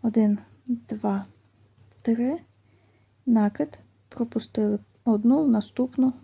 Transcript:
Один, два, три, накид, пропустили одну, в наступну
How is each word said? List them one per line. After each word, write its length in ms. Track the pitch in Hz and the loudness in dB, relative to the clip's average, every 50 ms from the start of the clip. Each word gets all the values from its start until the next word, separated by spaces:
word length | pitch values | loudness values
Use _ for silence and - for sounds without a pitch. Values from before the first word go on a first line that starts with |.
Один, 380 | - 233 214 226 220 208 208 202 - _ - _ _ - | -4 0 0 2 2 2 2 0 -4 _ -20 _ _ -8
два, 580 | 247 233 - _ 226 214 - 208 196 196 196 - - _ _ _ _ _ _ _ _ _ _ _ _ _ | -8 -8 -6 _ -12 -6 -4 -4 -4 -4 -6 -10 -18 _ _ _ _ _ _ _ _ _ _ _ _ _
три, 380 | _ - 226 226 240 254 294 339 - _ _ _ _ _ _ _ _ _ _ _ _ _ _ _ _ | _ -2 0 0 0 -4 -4 -6 -10 _ _ _ _ _ _ _ _ _ _ _ _ _ _ _ _
накид, 540 | - 233 226 208 208 208 - 294 294 - - - _ _ _ _ _ | 0 2 2 2 2 0 -4 -8 -8 -8 -20 -20 _ _ _ _ _
пропустили 720 | - - 240 233 - 226 - - _ - 214 208 208 208 - _ _ _ _ | -8 -8 -8 -6 -4 -6 -8 -6 _ -2 -2 0 -2 -4 -6 _ _ _ _
одну, 400 | 240 226 208 214 233 254 294 320 | 0 0 2 4 2 2 4 4
в 60 | 285 | 2
наступну 640 | 233 214 - - - - 247 254 254 - 254 262 254 - | 2 0 0 -4 -4 -4 -4 -4 0 0 0 0 0 -4